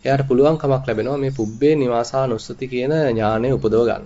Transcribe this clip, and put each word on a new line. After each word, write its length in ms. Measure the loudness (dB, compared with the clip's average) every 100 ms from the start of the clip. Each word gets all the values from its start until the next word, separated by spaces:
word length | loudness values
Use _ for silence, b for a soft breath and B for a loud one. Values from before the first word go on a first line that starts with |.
| 0
එයාට 180 | 0
පුළුවන්කමක් 600 | 2 4 4 4 0 0
ලැබෙනවා 340 | 0 -2 -2 -2
මේ 140 | -4
පුබ්බේ 420 | -4 -6 0 2
නිවාසානුස්සති 920 | 2 2 0 -2 -2 -2 -4 -6 -12 -6
කියන 260 | -4 -2 0
ඥානය 440 | 0 0 0 0 0
උපදව 320 | 0 2 2
ගන්න. 220 | 2 -2